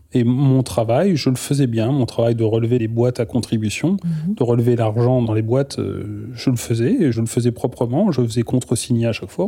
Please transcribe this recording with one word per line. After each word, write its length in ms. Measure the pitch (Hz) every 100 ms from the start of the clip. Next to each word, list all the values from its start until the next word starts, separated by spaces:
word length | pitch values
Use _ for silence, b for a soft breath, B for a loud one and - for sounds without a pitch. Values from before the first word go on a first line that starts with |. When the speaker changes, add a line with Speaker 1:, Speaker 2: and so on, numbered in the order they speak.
| _
Speaker 1:
Et 120 | 127
mon 400 | 120 127 139 131
travail, 520 | 123 - 113 127 196 156
je 140 | 135
le 60 | 127
faisais 320 | - 143 131
bien, 240 | 113 113
mon 160 | 143 117
travail 260 | - 117
de 100 | 117
relever 360 | 110 113 117 123
les 80 | 110
boîtes 320 | 117 123 123
à 60 | 113
contribution, 720 | 123 - 113 107 - 156 196 170 156 165
Speaker 2:
Mhm. 80 | 214
Speaker 1:
de 80 |
relever 320 | 117 120 120 117
l'argent 460 | 110 110 120 127
dans 120 | 113 107
les 80 |
boîtes, 340 | 110 131 139 -
euh, 500 | 98 98 101 104 110
je 160 | 120 135
le 60 | 120
faisais, 380 | - 113 123
et 180 | 262 151
je 100 | 113
le 60 | 117
faisais 240 | - 120
proprement, 600 | 110 120 - 117 135 208
je 100 | 135
faisais 180 | 120 120
contre-signer 640 | 113 127 - 123 - 117 117
à 80 |
chaque 160 | 113 95
fois. 180 | -